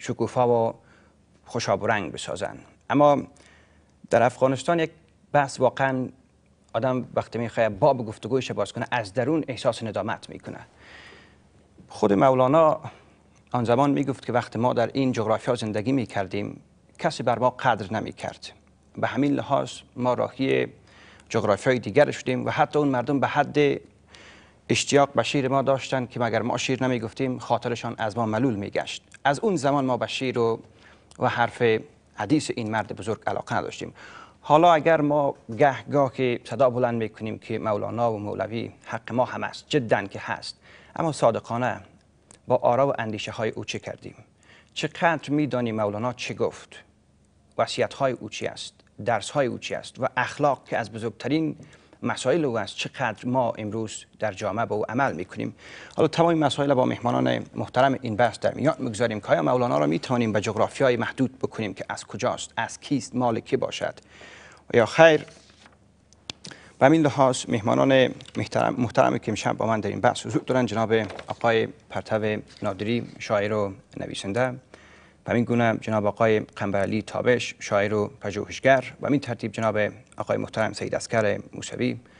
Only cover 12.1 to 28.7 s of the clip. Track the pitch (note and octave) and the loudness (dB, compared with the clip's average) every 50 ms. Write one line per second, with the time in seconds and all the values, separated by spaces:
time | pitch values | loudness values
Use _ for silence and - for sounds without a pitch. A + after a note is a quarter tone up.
12.1 | G3+ G3 C#3+ C3+ C3 B2+ B2+ B2+ C#3 E3 E3 D#3 D3 - - C3+ - - - - | 4 4 4 4 6 6 4 4 6 6 6 6 4 0 -4 -14 -16 -16 -20 -20
13.1 | _ _ _ _ _ _ _ _ - B2 A#2+ G#2+ A#2+ A#2+ C#3+ C#3+ C#3+ C#3+ C#3+ C#3 | _ _ _ _ _ _ _ _ -4 -2 2 2 4 4 4 4 2 2 0 -2
14.1 | B2+ - - - A2+ A#2+ A2+ - - A2+ A#2+ B2 B2 A#2+ A#2 A2+ - C3 C3+ C3 | -4 -6 -4 -2 -2 -2 -2 -2 -4 -2 0 0 2 2 0 0 0 0 0 0
15.1 | A#2+ A#2+ G#2+ A2 A2 G#2 - - B2 A#2 A2+ A2 G#2+ A2 G2+ A#2+ C3+ C#3 A2+ - | 0 0 0 0 0 0 0 -2 -2 -2 -2 -4 -4 -4 -2 0 0 0 -2 -2
16.1 | - - G2 F#2 - G2+ G#2 G#2+ - - - _ _ _ _ _ _ - - E3 | -4 -4 -4 -4 -4 -6 -6 -6 -8 -12 -18 _ _ _ _ _ _ -4 -4 -2
17.1 | D3+ - B2+ B2 A#2 A2+ A#2+ B2+ - - - C3 A#2 G2+ G#2+ F#2 G#2+ G#2+ - - | -2 0 0 0 0 2 2 0 0 2 2 2 2 2 0 -4 -4 -4 -4 -6
18.1 | - - - - - - - - - _ _ _ _ _ _ _ - - G#2+ G2+ | -8 -8 -10 -10 -10 -10 -18 -20 -20 _ _ _ _ _ _ _ -8 -4 -4 -2
19.1 | - A#2+ C#3 C#3+ C#3 C3 A#2+ - C#3 C3+ C3+ B2+ - - - - - A#2+ B2 B2+ | 0 0 0 0 0 0 -2 0 0 0 0 -2 -6 -14 -18 -16 -10 -4 0 0
20.1 | B2 A2+ A2 G#2+ - - C3+ C3+ C3 B2+ B2 - - - - - - - - - | 0 0 0 -2 -2 -2 0 2 2 2 0 0 -4 -14 -20 -20 -20 -20 -20 -20
21.1 | - - - - - A#2 G2 G#2+ G2+ G2 - C3+ B2+ A#2+ G2+ G#2+ G2 A#2+ D3 - | -20 -20 -12 -4 -2 0 2 2 2 2 4 2 2 2 0 0 6 6 6 6
22.1 | - - - - B2+ B2 A#2+ A#2 A2+ C#3+ D3+ C3+ - D3+ D3 C#3+ C3 B2 A#2 A#2+ | 4 -6 -4 -4 -4 -2 -2 -2 0 0 0 2 2 0 2 2 2 0 0 0
23.1 | C#3+ C#3 A#2 A2 - D3+ C#3+ B2 B2 D3 D3 C#3 C#3 - - - _ _ _ _ | 0 0 0 0 2 0 0 0 2 2 2 2 2 -2 -6 -14 _ _ _ _
24.1 | - - - - - - - - _ _ _ - A#2 A2 - - C3+ C#3+ C#3 C#3 | -20 -20 -20 -20 -20 -20 -20 -20 _ _ _ 0 0 0 0 4 4 4 4 4
25.1 | - A#2 A2+ - - D3 B2+ C3 C3+ C#3 B2+ B2+ C3+ C3 - - - C3 B2 A#2 | 4 0 0 0 0 0 0 2 0 0 2 2 0 0 0 -2 -2 -2 -2 -4
26.1 | - A2+ A#2+ A#2 G#2+ A2+ G#2+ A#2+ A#2+ B2 - - C3+ B2 C3 B2+ B2+ A#2+ G#2+ A2 | -4 -2 -2 0 0 0 0 0 -2 -2 -2 -2 -2 0 0 0 0 0 -4 -6
27.1 | - - C3+ C3 B2+ A#2 - - B2 A2 - B2 A#2+ A#2 - A#2+ A2+ - A2+ A2 | -6 -4 -4 -4 -4 -6 -2 0 0 0 0 -2 -4 -4 -6 -8 -6 -4 -4 -4
28.1 | G2 A#2 A#2 G#2+ G#2+ G#2+ B2+ C#3 A2+ G2 G2+ - | -2 -2 -2 0 0 0 0 0 0 -2 -6 -4